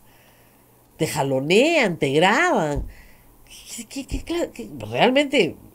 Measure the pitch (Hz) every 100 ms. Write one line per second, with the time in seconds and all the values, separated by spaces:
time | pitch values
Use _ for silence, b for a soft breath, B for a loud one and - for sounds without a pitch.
0 | b b b b b b b b _ -
1 | 156 147 139 131 143 196 294 330 220 160
2 | 139 143 180 240 359 269 156 139 - b
3 | b b b - - - - - 226 277
4 | 269 277 - 339 320 - 214 143 110 120
5 | 196 262 294 285 165 - -